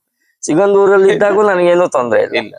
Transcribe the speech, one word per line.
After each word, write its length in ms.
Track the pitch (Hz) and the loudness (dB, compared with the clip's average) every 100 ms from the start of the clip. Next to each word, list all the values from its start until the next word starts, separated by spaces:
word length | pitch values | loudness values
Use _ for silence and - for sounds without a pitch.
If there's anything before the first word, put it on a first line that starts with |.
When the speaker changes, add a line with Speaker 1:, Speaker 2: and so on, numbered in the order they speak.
| _ _ _ _ - | _ _ _ _ -4
Speaker 1:
ಸಿಗಂದೂರಲ್ಲಿ 640 | 156 202 196 196 196 190 | -2 0 2 2 2 2
ಇದ್ದಾಗೂ 280 | 208 208 208 | 0 0 0
ನನಗೇನೂ 440 | 208 180 175 175 175 | 0 0 0 0 0
ತೊಂದ್ರೆ 360 | 139 120 107 | -2 -2 -2
ಇಲ್ಲ. 120 | 104 | -2
Speaker 2:
ಇಲ್ಲ. 200 | 113 107 | -4 -8